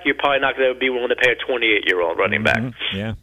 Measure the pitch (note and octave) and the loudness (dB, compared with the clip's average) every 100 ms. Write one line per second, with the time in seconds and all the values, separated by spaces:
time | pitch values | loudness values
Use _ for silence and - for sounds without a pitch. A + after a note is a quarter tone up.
0 | D3+ - D3 C#3 C3+ C3 C3 B2+ C3 B2 | -2 0 2 2 0 2 0 2 -2 0
1 | A#2+ A#2+ B2 A2+ - B2 A#2 G#2 - F2+ | 0 2 2 2 -2 -2 2 2 2 0
2 | E2+ F#2 G2 D2 D2 B1+ B2 A#2 - G2 | 0 0 0 0 0 0 -2 -6 -8 -6
3 | A2 G#2+ | -6 -8